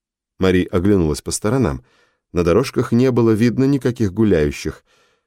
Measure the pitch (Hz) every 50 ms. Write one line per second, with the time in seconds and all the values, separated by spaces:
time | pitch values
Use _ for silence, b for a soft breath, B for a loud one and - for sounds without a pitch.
0 | _ _ _ _ _ _ _ - 95 92 92 90 85 - 104 90 87 104 104 95
1 | 82 76 71 - - 85 - - - 107 123 135 113 78 67 62 - _ _ _
2 | _ _ _ _ _ _ - 87 85 85 85 113 139 - - - 120 - 117 117
3 | 127 131 123 120 117 113 110 101 120 123 107 127 135 135 143 135 - 127 120 -
4 | 110 95 87 110 113 104 92 78 76 73 - - - 78 - - _ _ _ _
5 | _ _ _ _ _